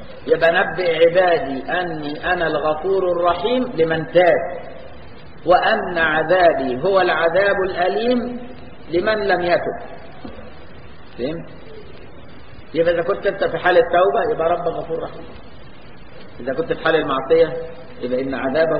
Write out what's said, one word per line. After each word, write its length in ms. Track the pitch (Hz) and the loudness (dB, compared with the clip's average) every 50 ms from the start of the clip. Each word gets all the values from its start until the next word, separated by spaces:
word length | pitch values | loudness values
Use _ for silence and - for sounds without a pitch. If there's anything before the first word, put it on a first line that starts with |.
| - - - - - | -14 -14 -16 -10 -2
يبقى: 260 | - 160 151 165 165 170 | 2 2 4 4 4 4
"نبئ 540 | 185 196 190 190 185 185 170 160 156 165 170 | 4 2 0 -2 -2 0 0 4 6 6 6
عبادي 540 | 165 185 185 180 170 156 139 135 135 131 127 - 160 180 | 6 6 6 6 4 2 2 -2 -6 -6 -4 -4 -2 -2
أني 520 | 180 175 165 156 151 147 147 151 - 170 180 | -2 -2 -4 -6 -6 -6 -8 -4 -2 -2 0
أنا 140 | 170 165 | 0 0
الغفور 680 | 156 156 147 143 156 151 151 - 190 196 190 185 180 175 | 0 0 0 0 0 0 0 0 0 2 2 4 2 2
الرحيم 500 | 170 175 175 170 175 190 226 254 254 247 | 2 2 2 2 2 0 0 0 0 0
لمن 440 | - 151 156 160 160 160 160 151 | 0 0 2 2 2 2 0 -2
تاب، 640 | - - 170 180 170 151 - - - - - - - - - - - - - - - - - - - - - - | 2 4 6 6 6 6 4 2 -2 -6 -8 -10 -12 -14 -14 -14 -14 -16 -16 -16 -16 -16 -16 -16 -18 -16 -2 4
وأن 520 | 156 180 - 175 190 220 214 196 185 180 170 | 4 6 6 6 4 2 2 0 -2 0 0
عذابي 840 | 165 156 156 160 156 151 175 185 180 170 147 135 135 131 123 127 147 | 2 2 2 2 2 4 4 6 6 6 6 4 2 -2 -2 0 0
هو 160 | 190 196 190 | 2 4 4
العذاب 560 | 180 175 160 156 165 170 160 185 202 202 196 190 190 - | 4 4 2 2 2 2 4 4 4 4 2 2 0 -2
الأليم 680 | - 165 180 190 196 208 226 240 254 240 220 247 - - - - - - - - - - - - | 0 0 0 0 0 0 2 2 2 0 0 -4 -6 -8 -10 -12 -14 -14 -16 -16 -16 -16 -8 -4
لمن 280 | 160 175 190 220 214 214 202 196 | -2 0 2 2 0 0 2 2
لم 120 | 180 175 | 2 2
يتب". 380 | 175 175 170 147 131 120 - - - - - - - - - - - - - - - - - - - - - - - - - - - - - - | 2 2 2 0 0 -2 -6 -8 -10 -12 -14 -14 -14 -14 -14 -14 -14 -14 -12 -14 -14 -14 -14 -14 -14 -16 -16 -16 -16 -16 -16 -16 -16 -14 -8 -6
فهمت؟ 300 | 117 143 160 170 165 - - - - - - - - - - - - - - - - - - - - - - - - - - | -4 -4 -4 -6 -10 -12 -14 -16 -14 -14 -14 -14 -14 -14 -14 -14 -14 -14 -16 -16 -16 -14 -14 -14 -14 -14 -14 -16 -14 -4 -2
يبقى 200 | 156 165 170 170 | 0 2 2 2
إذا 80 | 170 165 | 0 0
كنت 240 | 185 202 - - | -2 -2 -2 -2
أنت 180 | 202 185 - 185 | -2 -2 0 -2
في 140 | 165 - 170 | -2 -2 0
حال 180 | - 180 180 | 0 4 6
التوبة، 580 | 175 165 - 180 175 185 202 202 226 180 151 156 | 6 6 6 4 4 4 4 4 2 0 0 0
يبقى 140 | 147 160 165 | 0 0 0
رب 180 | 175 165 170 165 | 0 0 0 -2
غفور 340 | 156 151 147 165 160 165 165 | -4 -4 -4 -6 -6 -6 -6
رحيم. 220 | - - - - - - - - - - - - - - - - - - - - - - - - - - - | -8 -10 -12 -14 -16 -16 -16 -16 -16 -16 -16 -16 -16 -16 -16 -16 -16 -16 -16 -16 -16 -14 -14 -14 -14 -14 -8
إذا 140 | 120 131 127 | -6 -4 -2
كنت 180 | 143 160 160 160 | -2 -2 -2 -4
في 120 | - - | -2 0
حال 120 | 160 160 | 2 2
المعصية، 560 | 156 147 147 135 135 135 - 165 165 165 156 - - - - - - - - - - 123 | 2 2 0 -2 -2 0 4 4 6 6 4 2 -2 -8 -10 -12 -14 -16 -16 -12 -10 -6
يبقى 200 | 123 127 127 135 | -4 -2 -2 -2
إن 120 | 139 135 | -2 -4
عذابه 420 | 120 123 135 131 156 165 160 156 147 | -4 -2 0 2 2 2 2 2 0